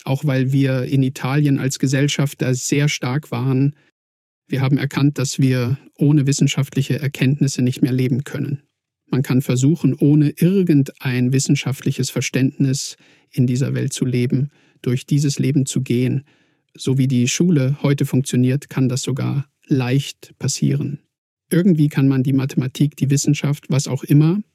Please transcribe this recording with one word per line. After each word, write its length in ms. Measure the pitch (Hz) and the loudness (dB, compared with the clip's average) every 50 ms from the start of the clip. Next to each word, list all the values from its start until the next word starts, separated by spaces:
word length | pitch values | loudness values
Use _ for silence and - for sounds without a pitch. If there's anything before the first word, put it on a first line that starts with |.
| - | -6
auch 200 | - 135 135 - | -6 -4 -2 -2
weil 260 | 147 131 131 131 131 | -2 0 0 0 0
wir 320 | 139 135 135 131 131 127 | 2 2 2 2 0 -2
in 220 | 123 - 139 139 131 | -2 0 0 0 0
Italien 560 | 131 139 - - 127 135 151 147 143 139 131 | 0 -2 -6 -6 -2 0 2 2 2 2 0
als 180 | 131 135 - - | 0 -4 -4 -2
Gesellschaft 640 | - 131 139 135 143 147 - - 139 139 - - | -2 0 0 0 0 0 0 -2 -2 -4 -2 -4
da 120 | - 127 127 | -2 -2 -2
sehr 340 | 123 - - 151 143 143 151 | -2 -2 -2 0 0 0 0
stark 420 | - - - 127 127 151 151 - | -2 -2 -6 -4 -4 -4 -6 -6
waren. 460 | 120 117 123 135 135 131 139 143 - _ _ _ _ _ _ _ _ _ _ _ _ _ _ - | -6 -4 -2 0 0 2 0 0 -2 _ _ _ _ _ _ _ _ _ _ _ _ _ _ -6
Wir 140 | - 131 | -4 -2
haben 160 | 127 131 143 123 | 0 0 0 0
erkannt, 400 | 123 143 - 160 139 147 143 - | 0 -2 -2 2 2 2 2 0
dass 200 | 127 - - - | -6 -4 0 0
wir 400 | 135 131 127 127 120 120 139 - - - _ | 2 2 2 0 0 -2 -4 -6 -8 -12 _
ohne 300 | - 151 139 151 151 131 | 0 2 4 4 4 2
wissenschaftliche 720 | 139 139 - 151 139 - - 135 - - 147 139 - 135 139 | 2 2 2 0 0 0 -2 -4 -2 -2 -4 -2 -2 -2 -4
Erkenntnisse 640 | 147 135 - - 131 127 143 - 143 135 - - | -4 -6 -2 0 0 0 2 2 0 -2 0 0
nicht 200 | 127 123 123 - | -2 -2 0 0
mehr 100 | - 123 | 0 0
leben 320 | 127 127 127 123 - 120 - | 0 0 0 0 -2 -2 -4
können. 400 | - - 143 131 127 143 - _ _ _ _ _ _ _ _ _ | -6 -6 -6 -6 -6 -6 -8 _ _ _ _ _ _ _ _ _
Man 160 | - - 127 | -4 -2 -2
kann 200 | 139 - 131 127 | 0 2 0 0
versuchen, 520 | - - 127 123 131 139 170 - - 135 131 | 2 0 0 2 4 2 2 4 2 0 2
ohne 360 | - 165 143 151 151 147 147 | 4 4 4 6 6 4 2
irgendein 1040 | - - 165 175 196 202 185 170 151 143 135 - - - - 131 123 123 123 127 135 | 2 2 2 2 4 2 2 4 4 4 2 0 -4 -6 -4 -2 0 0 2 2 2
wissenschaftliches 760 | 135 - - 143 139 - 135 127 - - 143 135 - 131 - | 0 2 2 0 0 0 -4 -6 -4 -4 -4 -4 -2 -4 -4
Verständnis 880 | - - 156 - - 135 131 131 - - 143 135 131 139 - - - _ _ _ _ _ _ _ | -4 -6 -6 -2 -2 0 0 0 0 0 0 0 0 -2 -6 -10 -12 _ _ _ _ _ _ _
in 160 | - - 127 | -2 0 0
dieser 280 | 123 123 127 135 123 131 | 2 2 0 -2 -2 -4
Welt 180 | 123 123 139 | -4 -4 -4
zu 140 | - - 135 | -4 -4 -4
leben, 440 | 131 123 123 123 127 - 127 139 143 _ _ _ _ _ _ | -2 0 -2 0 0 0 -2 -2 -2 _ _ _ _ _ _
durch 240 | - 127 120 131 - | -4 -4 -4 -4 -2
dieses 340 | - 151 143 151 139 139 - | 0 0 2 2 0 -2 -2
Leben 280 | 131 131 147 151 127 | -2 0 0 0 0
zu 160 | - - 127 | 0 -2 -4
gehen. 420 | 131 - 120 120 127 123 127 131 - _ _ _ _ _ _ _ _ _ _ | -2 -2 0 0 0 0 -2 -4 -6 _ _ _ _ _ _ _ _ _ _
So 220 | - - 139 131 | -8 -4 -2 0
wie 120 | 135 131 135 | 0 2 2
die 200 | 123 123 120 120 | 2 0 0 0
Schule 480 | - - 170 185 175 139 131 127 143 - | 0 0 2 2 4 2 2 0 -2 0
heute 240 | - 139 143 143 143 | 0 0 0 0 0
funktioniert, 640 | - - 131 131 - - 123 123 127 131 143 - - | 0 0 -2 -2 0 0 2 2 2 0 -2 -4 -6
kann 180 | - 139 131 123 | -4 -2 0 0
das 140 | 123 127 | 0 -2
sogar 480 | - - 127 127 123 123 127 139 135 _ _ _ _ | -4 -6 -4 -4 -4 -2 -2 -4 -4 _ _ _ _
leicht 640 | - 151 131 123 123 127 139 139 - - _ - - - - | -2 -2 0 0 0 0 0 -2 -4 -12 _ -20 -20 -14 -6
passieren. 600 | - 131 - - - 135 135 143 - 127 143 - _ _ _ _ _ _ _ _ _ - | -6 -4 -2 0 -2 0 0 -2 -4 -6 -8 -10 _ _ _ _ _ _ _ _ _ -2
Irgendwie 380 | - 165 180 208 170 151 147 147 | 0 2 4 4 4 4 2 0
kann 200 | - 147 135 139 | 2 2 2 2
man 140 | 135 131 | 2 2
die 100 | 127 139 | 0 0
Mathematik, 640 | 135 135 131 143 - - 127 131 - - 147 147 - | 0 0 -2 -2 -2 -4 -4 -4 0 0 -2 0 0
die 140 | - - 131 | -2 -2 0
Wissenschaft, 560 | 139 143 - - 147 - - 139 147 - _ - | 0 0 2 0 0 0 0 -4 -4 -4 _ -2
was 180 | - 131 - | -2 -2 -2
auch 160 | - 127 135 | -2 -6 -6
immer, 400 | - - 156 147 151 160 180 208 - _ | 0 2 4 4 6 4 2 0 -4 _